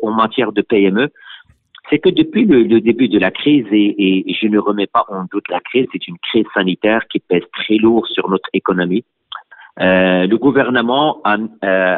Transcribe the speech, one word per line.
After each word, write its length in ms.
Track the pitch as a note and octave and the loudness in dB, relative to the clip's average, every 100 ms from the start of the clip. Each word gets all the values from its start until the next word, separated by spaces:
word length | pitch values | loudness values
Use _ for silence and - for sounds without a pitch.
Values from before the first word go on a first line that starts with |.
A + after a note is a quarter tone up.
en 80 | A2 | -2
matière 420 | A2+ A2+ - G#2+ | -2 -2 -2 -2
de 80 | G#2 | -2
P 240 | - G#2+ | 0 2
M 140 | G2 G2+ | 2 2
E, 100 | D3 - - - _ _ _ - - | -2 -6 -20 -20 _ _ _ -20 -4
c'est 100 | D3 | 0
que 100 | F#3 | 2
depuis 340 | D#3 D#3+ G#3+ | 2 0 2
le, 200 | G#3+ C3 | 4 4
le 180 | G#2 A2+ | 4 2
début 260 | A2+ A#2+ A#2+ | 2 0 0
de 100 | G2+ | 0
la 140 | F#2+ | -2
crise, 340 | - D3 D3 G2+ | -2 0 0 2
et, 580 | G#2 G#2 G#2 F#2+ F#2+ - | 2 2 0 0 0 -2
et 40 | |
je 140 | - A2 | -4 0
ne 120 | G#2 | 0
remets 280 | G#2 G#2 F#2+ | 0 -2 -2
pas 180 | A#2 - | -2 -2
en 160 | F#2+ F#2 | -6 -8
doute 140 | G2+ - | -8 -6
la 120 | F2+ | -8
crise, 260 | - A#2+ B2 | -2 -2 -2
c'est 120 | F2+ - | -6 -12
une 80 | F2 | -12
crise 280 | - A2+ G#2 | -4 -4 -2
sanitaire 540 | G#2 F#2 F2 G#2+ A2 - | -2 -2 0 0 0 -2
qui 100 | G2+ | -8
pèse 240 | - F2 - | -2 -2 -2
très 240 | - - G#2+ | -8 -2 2
lourd 280 | A2+ A#2 - | 4 2 0
sur 220 | - F#2 | -4 -2
notre 200 | F#2 - | -4 -4
économie. 540 | B2 - F2+ F2+ G2+ - _ _ - - - - - | -4 -2 0 0 -2 -6 _ _ -20 -20 -20 -20 -4
Euh, 480 | F#2 F#2 F#2 F2+ F#2 | 0 2 2 2 2
le 100 | A2+ | 0
gouvernement 840 | C3+ C3+ A#2+ B2+ A#2 C3+ D3+ - | 2 2 0 0 0 0 0 -2
a, 140 | G#2 G#2 | -2 -2
euh, 100 | A2 - | -4 -6
euh, 340 | G2 F#2+ F#2 | -2 0 2